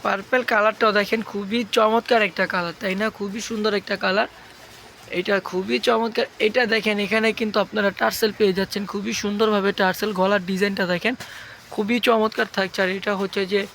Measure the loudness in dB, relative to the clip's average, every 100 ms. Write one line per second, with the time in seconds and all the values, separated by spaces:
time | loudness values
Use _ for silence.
0 | 0 -2 0 0 2 2 2 4 2 2
1 | 0 -2 -4 -8 -4 -4 0 2 4 4
2 | 4 2 2 0 -2 -2 -4 -4 -4 -2
3 | -2 -2 -8 -6 -6 -2 0 0 -2 -2
4 | 0 0 -2 -8 -20 -20 -20 -20 -20 -20
5 | -8 -4 0 0 0 -6 -2 0 2 2
6 | 0 -2 -4 0 0 2 2 2 0 -2
7 | 0 2 2 0 -2 0 0 0 0 2
8 | -2 2 -2 2 2 2 -2 -4 -6 -6
9 | -4 -4 -2 2 2 4 2 2 0 2
10 | -2 0 2 2 0 0 0 0 0 0
11 | -2 -4 -10 -16 -18 -20 -10 -6 0 2
12 | 4 2 2 0 -4 -2 -4 0 -2 0
13 | -2 -2 -2 -2 0 -2 -2